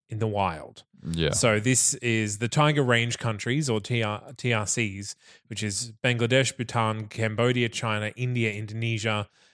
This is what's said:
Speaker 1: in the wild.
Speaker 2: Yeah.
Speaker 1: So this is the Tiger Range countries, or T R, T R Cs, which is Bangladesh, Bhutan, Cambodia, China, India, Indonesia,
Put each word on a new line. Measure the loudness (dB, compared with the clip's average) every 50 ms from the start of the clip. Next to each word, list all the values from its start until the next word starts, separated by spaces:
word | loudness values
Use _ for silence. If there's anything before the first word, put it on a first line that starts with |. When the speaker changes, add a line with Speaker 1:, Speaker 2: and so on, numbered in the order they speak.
| _ -8
Speaker 1:
in | -6 -2
the | -2
wild. | 0 0 2 0 0 0 -4 -10 -14 -16 -20 -20 _ _ -12 -6
Speaker 2:
Yeah. | -4 0 2 2 2
Speaker 1:
So | 2 4 4 4 4 4
this | 2 2 2 4 4 2 0
is | 0 0 0 0 2 0 -2 -2 -2
the | -2 0
Tiger | 2 4 4 4 4 4 4
Range | 4 4 2 2 0 -2
countries, | -2 -2 -4 -4 -2 -2 -2 -2 0 0 0
or | 0 0
T | 0 -2 -2 0 0
R, | -2 -2 -4 -8 -12 -10
T | -4 0 0
R | 0 0 0
Cs, | 0 0 0 -2 -2 -4 -8 -10 -10 -12 _ _ -20 -20 -20 _
which | -12 -8 -4 -4
is | -4 -2 -4 -6 -8 -6 _ 0
Bangladesh, | 0 2 2 2 4 4 4 4 2 -2
Bhutan, | -4 -6 -2 0 0 0 0 0 -2 -6
Cambodia, | -8 -6 -2 -2 -2 0 2 2 2 2 2 0 -2
China, | -2 -4 -4 -2 -2 -2 -4 -4 -6
India, | -4 -4 -2 -2 0 0 -2
Indonesia, | -2 -4 -8 -8 -6 -4 -4 -2 -2 -2 0 0 0 -2 -2 -6 _ _ _ _